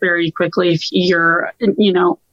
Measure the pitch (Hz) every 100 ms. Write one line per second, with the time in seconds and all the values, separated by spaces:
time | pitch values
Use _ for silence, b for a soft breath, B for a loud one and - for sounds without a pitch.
0 | 180 170 165 - 175 - 180 165 - 190
1 | 180 175 165 170 - - 226 - 208 180
2 | 180 - _